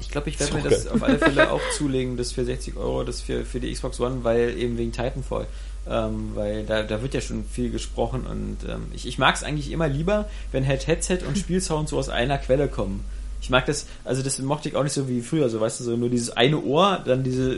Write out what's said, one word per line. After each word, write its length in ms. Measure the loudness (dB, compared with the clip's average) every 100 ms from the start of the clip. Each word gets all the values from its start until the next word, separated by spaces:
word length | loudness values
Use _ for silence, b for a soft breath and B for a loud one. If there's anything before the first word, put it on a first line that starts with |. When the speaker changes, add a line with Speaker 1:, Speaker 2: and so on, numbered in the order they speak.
Speaker 1:
Ich 80 | -4
glaub, 160 | -4 -2
ich 120 | 0
werd 120 | 0
Speaker 2:
Ist 40 |
Speaker 1:
mir 60 | 0
Speaker 2:
auch 80 | 2
Speaker 1:
das 160 | 2
Speaker 2:
geil. 80 | 2
Speaker 1:
auf 80 | 2
alle 160 | 4 4
Fälle 320 | 4 4 4
auch 100 | 2 -2
Speaker 3:
<laughs> 80 | -2
Speaker 1:
zulegen, 400 | 0 0 0 -2
das 140 | -2
für 120 | -2
sechzig 320 | -2 -2 -6 -4
Euro, 260 | -2 -2
das 200 | -2 -4
für, 240 | -4 -4 -4
für 140 | -4
die 120 | -4
Xbox 260 | -4 -6 -2
One, 200 | -2 0
weil 340 | 2 4 4 2
eben 180 | -2 0
wegen 160 | -2
Titanfall. 540 | -2 -2 -4 -4 -4 -4 b b b -4
Ähm, 420 | -2 0 -2 -4
weil 300 | -2 -2 -2
da, 180 | 0 0
da 180 | 0 -2
wird 140 | -2
ja 60 | -2
schon 220 | -2 -4 -4
viel 200 | -4 -2
gesprochen 540 | -2 -4 -2 -2 -2 -4
und, 280 | -4 -4 -6 -6
ähm, 120 | -6 -8
ich, 120 | -8 -6
ich 80 | 4
mag's 240 | 4 4
eigentlich 300 | 0 -4 -2
immer 160 | 0 0
lieber, 400 | 0 2 0 0 B B
wenn 140 | 0 2
halt 200 | 2 2
Headset 340 | 0 2 0 0
und 120 | -2
Speaker 3:
<laughs> 0 |
Speaker 1:
Spielsound 500 | 0 0 2 0 0
so 100 | -2
aus 120 | 0
einer 260 | 0 2 0
Quelle 320 | 2 4 4
kommen. 340 | 0 -2 -2 -6 b b b
Ich 60 | 2
mag 160 | 2 4
das, 220 | -2 -4 B
also 180 | -2 -2
das 160 | 0 -2
mochte 300 | 0 -2 0
ich 80 | 0
auch 80 |
nicht 80 | 2
so 160 | 0 0
wie 120 | -2
früher, 280 | 0 2 2
so, 120 | 2
weißt 200 | 0 0
du, 40 |
so 120 | -2 0
nur 120 | 2
dieses 220 | 2 0
eine 300 | 4 4 6
Ohr, 420 | 2 4 4 4
dann 200 | 2 2
diese 300 | 2 2 0